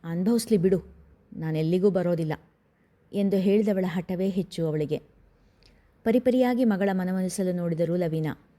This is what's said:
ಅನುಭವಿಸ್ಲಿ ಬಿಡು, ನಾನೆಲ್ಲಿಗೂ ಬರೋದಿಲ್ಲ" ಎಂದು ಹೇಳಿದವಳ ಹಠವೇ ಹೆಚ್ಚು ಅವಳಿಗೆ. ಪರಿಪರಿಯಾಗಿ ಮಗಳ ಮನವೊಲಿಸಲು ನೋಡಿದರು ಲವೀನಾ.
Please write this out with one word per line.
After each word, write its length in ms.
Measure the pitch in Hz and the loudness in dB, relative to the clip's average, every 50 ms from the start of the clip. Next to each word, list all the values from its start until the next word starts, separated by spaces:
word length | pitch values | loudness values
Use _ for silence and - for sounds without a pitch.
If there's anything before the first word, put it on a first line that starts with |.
| - | -10
ಅನುಭವಿಸ್ಲಿ 540 | 170 165 170 185 208 240 233 226 - 226 | -6 -4 -2 0 2 2 0 2 2 2
ಬಿಡು, 240 | 196 160 190 190 180 - - - - - _ - _ _ _ - | 2 4 2 2 0 -2 -8 -20 -20 -20 _ -20 _ _ _ -14
ನಾನೆಲ್ಲಿಗೂ 540 | - 160 160 160 156 160 160 175 185 180 208 | -10 -6 -4 -2 -2 0 0 2 2 2 2
ಬರೋದಿಲ್ಲ" 440 | 180 185 175 175 175 160 165 156 156 - - _ _ _ _ _ _ _ _ _ _ _ _ _ - | 2 2 0 0 0 -2 -2 -4 -6 -8 -10 _ _ _ _ _ _ _ _ _ _ _ _ _ -4
ಎಂದು 240 | 196 202 196 196 | -2 0 2 2
ಹೇಳಿದವಳ 480 | 190 180 202 196 214 214 208 202 190 185 | 2 2 2 2 2 2 2 0 0 -2
ಹಠವೇ 420 | 180 165 185 170 - 185 170 185 196 | -2 -2 -4 -4 -4 -4 -2 -2 -2
ಹೆಚ್ಚು 360 | 185 196 180 - - - 165 | -2 -2 -6 -6 -4 -4 -4
ಅವಳಿಗೆ. 320 | 160 151 156 151 139 151 - - _ _ _ _ _ _ _ _ _ _ _ _ _ _ _ _ _ _ _ _ | -2 -2 -2 -2 -2 -4 -6 -6 _ _ _ _ _ _ _ _ _ _ _ _ _ _ _ _ _ _ _ _
ಪರಿಪರಿಯಾಗಿ 640 | 226 226 254 247 254 247 254 254 247 247 240 262 | 2 2 2 2 2 2 4 2 2 2 2 2
ಮಗಳ 240 | 226 202 185 202 202 | 2 2 2 0 0
ಮನವೊಲಿಸಲು 640 | 190 185 180 185 185 190 185 180 180 - 190 180 180 | 0 0 -2 -2 -2 -2 -2 -4 -2 -2 -2 -2 -2
ನೋಡಿದರು 400 | 175 175 170 170 156 170 160 170 | -2 -2 -2 -2 -2 0 0 0
ಲವೀನಾ. 500 | 180 180 165 156 160 156 151 - - - _ _ | -2 -2 -2 -2 -2 -2 -4 -6 -8 -14 _ _